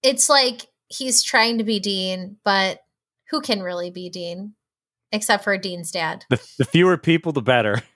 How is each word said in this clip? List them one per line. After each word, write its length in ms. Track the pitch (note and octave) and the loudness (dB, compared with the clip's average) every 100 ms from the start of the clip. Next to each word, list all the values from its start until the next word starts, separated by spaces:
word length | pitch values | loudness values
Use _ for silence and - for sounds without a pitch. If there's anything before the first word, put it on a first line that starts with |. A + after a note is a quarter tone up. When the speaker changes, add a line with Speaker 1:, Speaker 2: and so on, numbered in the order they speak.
Speaker 1:
it's 260 | B3+ C4+ - | 2 2 4
like 380 | C#4+ B3+ A#3+ - _ _ | 4 4 -2 -16 _ _
he's 340 | - C4 A#3 | -8 0 0
trying 360 | - B3 A3+ A#3 | 2 2 2 0
to 60 | |
be 140 | A3 G#3+ | 0 -2
Dean, 600 | G3+ G3 F#3 F#3 F#3 G#3 | -2 -4 -4 -6 -8 -6
but 360 | - G3 F#3+ F#3 _ _ _ _ _ | 0 2 0 -4 _ _ _ _ _
who 100 | D#4 | -6
can 220 | - G#3 | -2 -4
really 300 | F3+ F3+ F3 | -4 -6 -8
be 180 | F3+ F3+ | -10 -14
Dean 440 | F3+ F3 F3 G#3 G#3 _ _ _ _ _ | -10 -10 -10 -12 -16 _ _ _ _ _
except 320 | G#3+ G#3+ G#3 | -4 0 0
for 120 | G#3 G3 | 0 -4
Dean's 340 | F#3+ F3 E3 | -4 -8 -8
dad? 320 | F3+ D#3+ D#3+ - | -4 -4 -6 -2
Speaker 2:
The, 140 | B2 - - | -2 -2 -4
the 60 | |
fewer 340 | B2+ E3 F3+ F3 | 0 4 4 4
people, 340 | - E3 E3 | 2 0 0
the 80 | C#3 | -2
better 420 | A2+ B2+ G#2+ G#2 - | 2 4 4 -2 -6